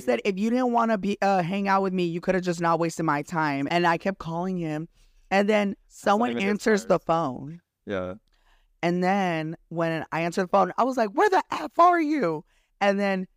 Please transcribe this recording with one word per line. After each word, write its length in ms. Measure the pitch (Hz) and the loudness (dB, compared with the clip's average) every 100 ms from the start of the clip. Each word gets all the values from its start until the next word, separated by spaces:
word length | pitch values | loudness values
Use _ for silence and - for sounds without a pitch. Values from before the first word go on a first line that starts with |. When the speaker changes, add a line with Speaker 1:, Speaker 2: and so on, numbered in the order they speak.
| 247 | 0
Speaker 1:
said, 160 | 233 | 0
"If 140 | 208 190 | 0 0
you 140 | 226 | 0
didn't 200 | 247 254 | 2 2
wanna 280 | 233 226 220 | 2 2 0
be, 180 | 190 202 | -2 0
uh, 180 | 196 190 | 2 2
hang 260 | 165 202 196 | 0 -2 0
out 140 | 196 | 2
with 120 | 190 | 2
me, 100 | 185 175 | 0 -2
you 160 | 170 | -2
coulda 180 | 190 185 | -2 -2
just 200 | 180 170 | 0 -2
not 160 | 170 165 | 0 2
wasted 260 | 165 - 160 | 0 -2 -2
my 180 | 147 | -2
time." 440 | 143 165 151 139 139 | -2 -2 -2 -2 -2
And 160 | 175 175 | 2 2
I 100 | 170 | 0
kept 220 | 196 196 | -2 -6
calling 380 | 165 165 185 180 | -8 -6 -4 -4
him. 300 | 160 151 165 _ _ _ - | -4 -6 -8 _ _ _ -2
And 180 | 196 202 | 0 2
then 200 | 214 202 | 2 0
Speaker 2:
That's 360 | - _ - 208 | -4 _ -4 0
not 60 | |
Speaker 1:
someone 180 | 208 240 | 2 2
Speaker 2:
even 120 | 233 | 0
his 60 | 196 | -2
Speaker 1:
answers 340 | 208 220 208 220 | 0 2 0 2
the 140 | 170 | 0
Speaker 2:
fault. 400 | - 165 147 127 | 2 0 0 -6
Speaker 1:
phone. 220 | 139 170 _ _ 104 | -12 -14 _ _ -6
Speaker 2:
Yeah. 260 | 95 90 101 _ _ _ _ _ - | -6 -6 -10 _ _ _ _ _ -6
Speaker 1:
And 200 | 170 180 | -2 0
then 520 | 180 202 185 160 156 - - | 0 0 0 -2 -6 -10 -10
when 360 | 165 165 160 - | -4 -2 -4 -6
I 100 | 156 | -4
answered 220 | 170 196 | -4 -2
the 40 | 180 | 0
phone, 220 | 202 180 - | 2 2 0
I 60 | |
was 140 | 254 254 | 0 0
like, 120 | 214 | -2
"Where 180 | 254 415 | 2 4
the 140 | 381 - | 4 0
F 200 | - 311 - | -6 -4 4
are 220 | 349 349 | 6 6
you?" 420 | 294 302 175 156 - _ _ - | 2 0 -2 -2 -10 _ _ -2
And 200 | 202 196 | 2 2
then 280 | 196 190 185 | 0 -2 -6